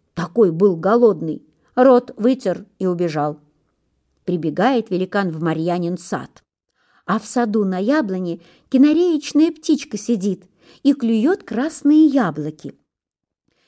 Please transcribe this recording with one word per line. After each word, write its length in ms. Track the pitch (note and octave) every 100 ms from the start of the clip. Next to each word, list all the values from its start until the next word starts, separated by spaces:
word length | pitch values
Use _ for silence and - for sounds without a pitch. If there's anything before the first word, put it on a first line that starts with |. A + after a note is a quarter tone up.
| _
Такой 360 | - E3+ - G3
был 260 | D#3+ G3+ E3
голодный, 680 | F#3 A#3+ A#3+ E3+ D#3+ - - _ _
рот 380 | - C4 B3 B3 -
вытер 500 | A3 C4 G3 F3+ - -
и 80 | F#3
убежал. 520 | F3 E3+ D3+ D3 D3 _ _ _ _ _ _ _ _
Прибегает 680 | - E3+ D#3 D3 A3+ B3+ A3
великан 400 | F3 F#3 G#3 F#3
в 120 | D#3
Марьянин 560 | E3 D#3+ E3 F3 E3+ F3+
сад. 440 | - D#3+ C#3 _ _ _ _ _ _ _ -
А 120 | G#3+
в 80 | -
саду 380 | B3 A#3 G#3+
на 140 | G3 F#3
яблоне 640 | G3+ D4+ G#3+ F#3 F3+ E3 _ _ _
канареечная 800 | C4 D4 D#4 F4+ D#4 - D4 D#4+
птичка 480 | D#4+ - D4+ - G3+
сидит 460 | - A3+ G3+ F#3 _ _ _ _
и 100 | C#4
клюёт 500 | C#4+ A#3 A3 C4 F#4+
красные 640 | - - D4+ - C#4+ D4+ D#4
яблоки. 680 | C4 F#3 D3+ D3+ D#3 - - _ _ _ _ _ _ _ _